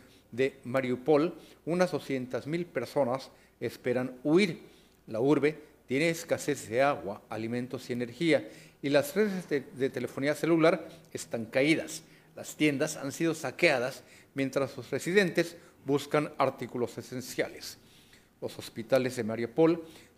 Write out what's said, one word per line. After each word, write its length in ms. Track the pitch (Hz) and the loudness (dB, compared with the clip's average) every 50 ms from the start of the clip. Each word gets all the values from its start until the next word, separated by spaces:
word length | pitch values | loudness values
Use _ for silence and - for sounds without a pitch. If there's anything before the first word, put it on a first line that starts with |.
| - - - - _ _ | -20 -20 -20 -20 _ _
de 280 | - 117 131 135 - - - | -2 0 0 0 -2 -6 -6
Mariupol, 680 | 123 123 135 131 123 123 123 - 151 156 143 160 175 - - - - - _ - | -2 -2 0 0 0 -2 0 2 4 4 4 4 2 -2 -6 -16 -20 -20 _ -6
unas 260 | 147 170 180 180 175 | -2 0 2 2 0
doscientas 540 | 147 135 - - 135 131 123 123 127 117 107 | 0 -4 -4 -4 -4 -4 -4 -6 -6 -6 -6
mil 200 | 139 160 175 170 | -4 -4 -6 -4
personas 640 | 165 - 131 117 - - 143 135 117 127 131 - - - - _ _ _ - | -4 -6 -6 -6 -2 0 0 0 2 0 -4 -6 -10 -20 -20 _ _ _ -8
esperan 600 | 123 123 - - - 127 117 123 127 127 - - - | -8 -8 -6 -4 -2 -2 0 0 -2 -4 -6 -4 2
huir. 380 | 147 156 185 214 175 135 - - - - - - _ _ _ _ | 4 6 6 6 4 0 -4 -12 -20 -20 -20 -20 _ _ _ _
La 140 | - 113 110 | -6 -2 0
urbe 360 | 127 143 151 143 135 151 156 - - - _ _ _ | 4 4 4 4 4 2 0 -2 -10 -20 _ _ _
tiene 220 | - 123 139 165 170 | -4 0 0 2 0
escasez 580 | 165 - - - 131 - - - - - - | 0 -2 -2 -2 -4 -2 -2 -2 -4 -4 -4
de 140 | 98 110 123 | -2 2 2
agua, 400 | 139 143 139 - 90 95 104 - - - | 2 2 2 0 -4 -8 -10 -10 -10 -8
alimentos 600 | 113 110 110 113 120 123 127 123 - 127 - - | -6 -6 -4 -4 -4 -4 -4 -6 -8 -8 -8 -6
y 40 | 123 | -6
energía, 560 | 120 120 117 117 - 170 160 147 107 - - - - - - - _ | -4 -6 -6 -4 0 2 4 4 4 2 -2 -14 -18 -20 -20 -10 _
y 80 | - 139 | 0 2
las 260 | 143 143 135 - - | 4 4 2 2 0
redes 320 | 196 220 208 190 185 170 | 0 0 0 -2 -4 -4
de, 140 | - 156 139 | -2 -4 -4
de 280 | 120 - - 123 131 127 | -4 -6 -6 -4 -2 -2
telefonía 460 | - 127 120 - - 139 135 147 147 | -2 -4 -6 -6 -4 -2 -2 -2 0
celular 540 | - - 160 170 165 156 165 190 - - - - - - - - | 0 2 2 4 6 6 6 4 2 -2 -8 -16 -20 -16 -12 -12
están 320 | 120 - - - 120 110 | -12 -10 -8 -6 -6 -4
caídas. 580 | 113 - 131 139 156 156 123 - - - - - - - - _ _ - | -2 2 2 4 4 4 2 0 -6 -10 -14 -16 -18 -20 -20 _ _ -16
Las 220 | 110 110 - - | -16 -14 -10 -2
tiendas 400 | - 151 151 139 131 151 156 - | 2 2 4 4 2 0 -2 -4
han 140 | 127 135 139 | -6 -8 -8
sido 220 | 131 - 165 165 147 | -4 -2 0 0 0
saqueadas 680 | - - 127 - - 175 165 143 123 120 135 - - - - - - - _ - | -2 -4 -8 0 2 4 4 4 4 0 -2 -6 -10 -16 -20 -20 -20 -20 _ -4
mientras 380 | 135 135 131 - 143 135 127 | -4 -2 0 0 0 -2 -2
sus 180 | - 127 117 - | -4 -10 -8 -6
residentes 640 | 139 127 - 170 180 208 196 165 - 175 165 - - - - - _ _ - | -6 -4 -2 2 4 4 4 4 4 2 0 0 -2 -16 -20 -20 _ _ -2
buscan 480 | 131 143 139 - - - 147 151 - - | 0 0 0 0 0 0 0 0 0 0
artículos 600 | - 139 131 131 - 131 113 - 123 117 107 - | 0 0 0 0 -4 -8 -6 -4 -4 -4 -4 -6
esenciales. 800 | 127 120 - 127 127 - - - - 120 95 - - - - - - - - - - - _ - - _ _ _ _ | -8 -12 -10 -10 -10 -10 -6 -4 -4 -4 -4 -6 -12 -16 -16 -16 -18 -20 -20 -20 -20 -20 _ -20 -20 _ _ _ _
Los 180 | 131 113 - - | -10 -10 -10 -10
hospitales 560 | - - - 117 110 - 135 131 123 127 127 | -14 -12 -10 -10 -2 0 2 2 2 0 -2
de 80 | 123 110 | -4 -4
Mariupol 640 | 107 113 113 117 113 - 160 165 165 170 165 - - - - - - _ | -2 -2 -4 -4 0 4 6 6 6 4 2 -2 -10 -18 -20 -20 -20 _